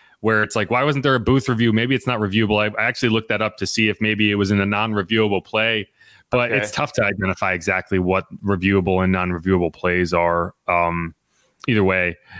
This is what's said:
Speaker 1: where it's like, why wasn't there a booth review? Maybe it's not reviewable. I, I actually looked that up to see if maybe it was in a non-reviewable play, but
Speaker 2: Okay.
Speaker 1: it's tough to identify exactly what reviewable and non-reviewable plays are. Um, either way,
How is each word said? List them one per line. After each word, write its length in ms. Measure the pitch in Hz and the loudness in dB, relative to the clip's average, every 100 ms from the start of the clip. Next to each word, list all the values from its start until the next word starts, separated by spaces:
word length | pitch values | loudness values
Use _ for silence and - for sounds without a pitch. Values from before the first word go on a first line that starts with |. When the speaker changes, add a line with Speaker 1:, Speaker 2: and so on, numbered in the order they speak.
| _ _ | _ _
Speaker 1:
where 220 | 110 107 | 0 0
it's 140 | 101 113 | 0 -2
like, 140 | 98 | 0
why 120 | 120 | 0
wasn't 200 | 143 139 | 0 0
there 120 | 139 | 2
a 60 | 131 | 2
booth 280 | 110 131 - | 2 2 2
review? 240 | 117 117 | 2 2
Maybe 220 | 110 123 | 2 0
it's 120 | 131 127 | -2 -2
not 140 | 117 | -2
reviewable. 380 | 101 107 104 107 | 0 0 2 2
I, 160 | 107 107 | 0 -2
I 40 | 113 | -4
actually 240 | - 120 | 0 0
looked 180 | 110 - | 0 0
that 140 | 104 | -2
up 140 | 110 - | -2 -4
to 80 | - | -6
see 220 | - 107 | 0 0
if 120 | 101 | 0
maybe 300 | 107 104 107 | -2 0 0
it 60 | 101 | 2
was 140 | 98 | 2
in 100 | 101 | 2
a 60 | 98 | 0
non-reviewable 800 | 104 110 104 90 110 107 95 | -2 -2 -4 -2 0 2 0
play, 440 | - 110 113 110 95 _ - - - | -2 -2 0 -2 -6 _ -20 -20 -4
but 200 | 123 120 | -2 0
Speaker 2:
Okay. 100 | 107 | -2
Speaker 1:
it's 100 | 107 | -2
tough 220 | - 147 | -4 -4
to 100 | - | 0
identify 480 | 101 98 95 90 95 | -2 0 -4 -2 -2
exactly 460 | 90 90 92 - 95 | -2 -2 -4 -2 -2
what 280 | 90 95 - - | 2 0 -2 -10
reviewable 600 | 98 95 95 98 92 92 | -4 0 2 2 2 2
and 100 | 92 | 2
non-reviewable 600 | 95 90 87 87 92 82 | 0 -2 -4 0 0 0
plays 420 | - 90 90 87 | -2 -2 0 0
are. 400 | 87 85 87 87 - - | 2 2 0 -2 -8 -2
Um, 460 | 87 85 85 82 - _ _ _ _ - | 0 0 -2 -6 -12 _ _ _ _ -2
either 160 | 110 | 2
way, 320 | 95 92 87 82 _ | 2 2 -2 -4 _